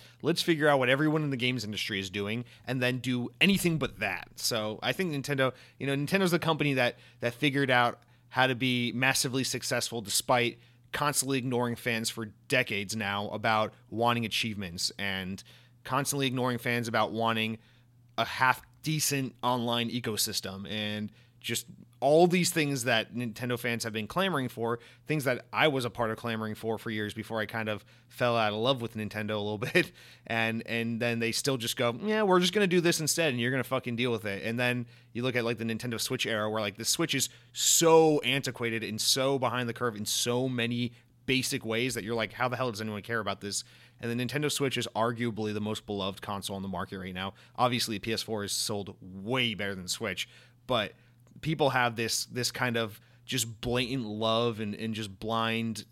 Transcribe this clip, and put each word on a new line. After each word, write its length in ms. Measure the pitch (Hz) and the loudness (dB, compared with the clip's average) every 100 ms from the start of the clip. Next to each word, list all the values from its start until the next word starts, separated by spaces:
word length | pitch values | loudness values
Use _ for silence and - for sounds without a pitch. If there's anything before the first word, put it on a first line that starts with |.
| - - | -12 -6
let's 180 | 143 170 | -2 0
figure 260 | - 156 151 | 2 4 6
out 120 | 139 | 6
what 100 | 123 | 6
everyone 320 | 135 151 156 | 4 4 2
in 80 | 147 | 0
the 80 | 131 | 0
games 260 | 127 127 | 0 -2
industry 360 | 107 101 - 98 | -4 -6 -4 -4
is 100 | 95 | -2
doing 340 | 101 101 117 117 - - | -2 -2 -4 -8 -12 -6
and 160 | 131 | 0
then 160 | 123 127 | 0 0
do 320 | 127 123 117 - | -2 -2 -2 0
anything 380 | 170 190 175 160 | 2 2 2 0
but 220 | - - | -2 -2
that." 300 | 101 90 - - | -4 -4 -10 -6
So 420 | - 117 107 107 | -4 -2 -2 -2
I 120 | - | -2
think 200 | - 185 | 0 -2
Nintendo, 400 | 143 131 139 131 - - - | -2 -2 2 0 0 -14 -6
you 80 | 135 | -2
know, 100 | 139 | -2
Nintendo's 360 | 143 196 185 | 2 2 4
the 80 | 170 | 2
company 340 | 160 151 147 | 2 2 2
that, 240 | 131 123 - - - | 2 2 0 -16 -4
that 160 | 120 - | -4 0
figured 340 | 147 135 135 | 2 2 4
out 300 | 127 120 - _ _ - | 6 4 0 _ _ -4
how 180 | 131 131 | 4 4
to 80 | 120 | 4
be 360 | 127 123 120 120 | 2 2 0 2
massively 480 | 131 131 139 131 | 2 2 2 0
successful 580 | 123 123 - 120 - 117 | -2 -2 -2 -2 -2 -6
despite 560 | 101 - - 123 120 - - _ _ | -2 -2 4 4 4 -2 -16 _ _
constantly 460 | - 147 143 131 135 | -2 0 0 0 0
ignoring 380 | 127 123 120 117 | 0 0 0 -2
fans 340 | 123 113 113 | -2 -2 -2
for 220 | - 104 - - | -6 -10 -10 0
decades 480 | 127 123 101 98 110 | 0 2 -2 -4 -4
now 340 | 101 101 104 | -2 -2 -4
about 460 | 107 113 110 107 - - | 0 2 4 2 -4 -8
wanting 340 | 107 117 120 110 | 0 2 2 0
achievements 640 | - 117 101 92 87 - - | -2 -4 -6 -8 -4 -6 -4
and 460 | 101 95 92 95 - - - _ | -4 -4 -6 -8 -12 -20 -20 _
constantly 420 | - 131 135 143 135 | -4 -2 0 0 0
ignoring 320 | 127 127 120 | 0 0 0
fans 300 | 127 120 117 | -2 -2 0
about 240 | 117 107 | 0 0
wanting 480 | 107 113 110 110 110 - - _ _ _ - | 0 0 0 -2 -4 -12 -20 _ _ _ -4
a 80 | 113 | -2
half 380 | - 127 123 - _ | 2 2 2 -4 _
decent 540 | 156 156 - 139 131 - | -2 0 0 0 -2 -2
online 480 | 123 123 117 117 117 | 0 0 0 0 -2
ecosystem 760 | 123 120 104 110 101 95 98 90 | -2 -4 -2 -2 -2 -6 -8 -8
and 440 | 107 104 107 107 - - _ | -6 -4 -4 -8 -12 -20 _
just 280 | - 113 - - - - | -6 -6 -6 -18 -18 -2
all 260 | 135 156 180 | 4 8 8
these 220 | 180 165 | 6 2
things 340 | 165 147 139 | 2 0 0
that 320 | 123 113 - 117 | 2 2 0 -4
Nintendo 420 | 120 107 123 120 | -6 -4 -4 -2
fans 280 | 120 117 113 | -2 -4 -4
have 80 | |
been 140 | 110 104 | -4 -4
clamoring 420 | 175 190 151 127 | -2 0 0 -2
for, 300 | - 113 120 - - - | -4 -4 -4 -8 -12 -4
things 160 | 151 | -2
that 220 | 131 120 - | 0 -2 -2
I 160 | 104 151 | 2 2
was 160 | 135 120 | 2 -2
a 40 | |
part 220 | - 113 | -2 -2
of 60 | 110 | -2
clamoring 380 | 117 110 110 107 | -4 -4 -4 -6
for 220 | 113 110 | -4 -4
for 120 | 113 | -4
years 240 | 107 104 | -4 -4
before 260 | 110 104 113 | -6 -6 -4
I 60 | 107 | -4
kind 240 | 113 107 | -4 -4
of 160 | 104 - - - | -4 -8 -20 -12
fell 260 | - 123 117 | -2 2 4
out 160 | 107 | 2
of 80 | 107 | 2
love 220 | 120 131 | 0 0
with 140 | 113 110 | -2 -6
Nintendo 400 | 104 107 104 107 | -6 -4 -4 -2
a 20 | |
little 200 | 104 104 | -2 -4
<laughs> 160 | 123 | 0
bit, 180 | 175 - - - - - | 0 0 -6 -20 -14 -4
and, 360 | 113 113 113 - | 0 0 -2 -4
and 340 | 117 117 113 | -2 -2 0
then 200 | 120 117 | 0 0
they 120 | 117 | 0
still 260 | 110 147 131 | 0 0 -2
just 200 | 113 - | -2 0
go, 180 | 120 120 | 0 0
"Yeah, 200 | 208 214 | 0 2
we're 160 | 202 180 | 6 6
just 140 | 180 | 4
gonna 140 | 214 196 | 4 4
do 140 | 180 | 4
this 180 | 165 160 | 4 2
instead, 300 | 151 - 160 | 0 2 2
and 100 | 123 | 2
you're 120 | 120 | 2
gonna 120 | 131 | 0
fucking 320 | 120 131 123 117 | 0 -2 -2 0
deal 160 | 123 | 0
with 140 | 113 104 | 0 -2
it." 180 | 98 | -4
And 160 | 110 117 | -4 0
then 280 | 123 123 120 - - | 0 0 -4 -14 -10
you 80 | 113 | -4
look 140 | 127 123 | -2 0
at, 100 | 117 | 0
like, 140 | 110 | -2
the 40 | |
Nintendo 380 | 113 110 123 110 | -2 -4 -4 -4
Switch 240 | - 127 - | -4 -2 -2
era, 240 | 110 107 | -2 0
where, 120 | 107 | -2
like, 160 | 104 101 | -4 -4
the 80 | 113 | -2
Switch 280 | - - | 0 0
is 160 | 135 - - - | 0 -2 -6 -14
so 640 | - - - 165 160 160 151 | -2 4 6 10 10 10 6
antiquated 640 | 120 135 131 - 117 113 | 2 0 -2 -2 -2 -2
and 160 | 101 107 | -4 -2
so 380 | - 135 135 139 | 2 2 2 2
behind 320 | 120 123 117 | 0 0 -4
the 40 | |
curve 220 | 113 123 104 | -2 -2 -2
in 100 | 107 | -4
so 440 | - 120 123 131 | -2 0 0 0
many 440 | 123 117 120 120 - _ _ - | 0 -2 -2 -4 -6 _ _ 0
basic 360 | 131 123 123 | 0 0 -4
ways 300 | 110 110 127 | -2 0 0
that 100 | 113 | -2
you're 120 | 98 117 | -4 -2
like, 180 | 107 | -2
"How 160 | - 123 | -2 -2
the 80 | 123 | 0
hell 140 | 127 | -2
does 100 | 104 | -4
anyone 220 | 110 104 | -6 -6
care 160 | 98 113 | -4 -4
about 220 | 101 98 | -2 -4
this?" 220 | 101 95 - - - - | -6 -6 -8 -18 -20 -8
And 100 | 117 | -4
the 160 | 120 123 | -2 -2
Nintendo 260 | 147 147 | -2 -2
Switch 240 | - 135 123 | 0 -2 -2
is 120 | 107 104 | -2 0
arguably 580 | 117 117 120 107 107 | 0 0 -4 -2 -4
the 80 | 104 | -2
most 240 | 107 107 - | -4 -6 -6
beloved 380 | 101 95 95 | -4 -4 -4
console 320 | - 98 92 98 | -6 -6 -6 -6
on 80 | |
the 40 | 98 | -6
market 300 | 87 - 95 | -6 -6 -8
right 160 | 92 | -8
now. 220 | 90 95 - - - | -6 -6 -8 -10 0
Obviously, 420 | 123 120 - 104 | 2 2 -2 -4
the 20 | |
P 140 | 113 | -2
S 100 | 107 | -4
four 200 | - 110 | -2 -4
is 80 | 101 | -4
sold 440 | - - 104 98 90 | -4 -2 -4 -6 -12
way 540 | 95 95 101 131 120 | -14 -10 -2 0 0
better 220 | 101 101 95 | -2 -6 -6
than 120 | 90 | -6
Switch, 400 | - 110 90 - - - _ - | -4 -4 -4 -8 -12 -20 _ -2
but 280 | 120 101 - - _ - - | -2 -2 -8 -20 _ -20 -10
people 280 | 151 156 143 | -4 2 4
have 260 | 127 120 113 | 4 2 2
this, 300 | 113 - - | -2 -2 -4
this 260 | 123 120 | -4 -4
kind 260 | - 127 117 | -2 0 0
of 220 | 110 107 - - - | -2 -6 -20 -18 -6
just 360 | 131 117 107 | -4 -4 -4
blatant 440 | 123 123 120 135 107 | -2 0 0 -4 -4
love 540 | 107 110 113 120 110 | -2 2 2 2 -2
and, 160 | 104 101 | -6 -4
and 180 | 113 | -4
just 260 | 110 104 95 | -4 -6 -8
blind, 680 | 107 113 113 113 113 107 - | -2 0 2 0 -2 -6 -10